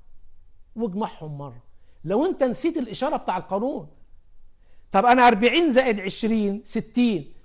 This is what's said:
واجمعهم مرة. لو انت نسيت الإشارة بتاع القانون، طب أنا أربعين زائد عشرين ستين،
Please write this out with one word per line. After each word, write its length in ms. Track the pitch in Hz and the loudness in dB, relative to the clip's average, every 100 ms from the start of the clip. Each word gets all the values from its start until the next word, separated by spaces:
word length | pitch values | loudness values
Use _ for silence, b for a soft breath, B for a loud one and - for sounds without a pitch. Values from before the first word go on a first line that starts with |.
| - - - - - - - 226 | -20 -18 -18 -18 -20 -20 -16 -6
واجمعهم 640 | 226 185 220 - 156 143 | -6 -4 -6 -8 -12 -12
مرة. 240 | 143 120 - - - - | -12 -16 -20 -20 -20 -14
لو 220 | 151 208 349 | -2 0 0
انت 160 | - | 0
نسيت 340 | 262 208 330 330 | -2 0 -4 -4
الإشارة 400 | 226 - 254 220 | -6 -4 -4 -4
بتاع 200 | - 185 | -4 -6
القانون، 520 | 180 196 247 294 151 - - - - - - - - - - | -4 -4 -4 -6 -12 -20 -20 -20 -20 -20 -20 -20 -20 -20 -2
طب 140 | 196 240 | 2 4
أنا 220 | 247 247 | 8 6
أربعين 420 | 208 233 285 339 | 6 4 4 4
زائد 300 | 240 262 208 | 4 2 0
عشرين 640 | 190 - 220 226 202 202 | -4 -4 0 0 0 -2
ستين، 680 | - 226 - 240 240 180 139 - | -6 -8 -4 2 2 2 -6 -18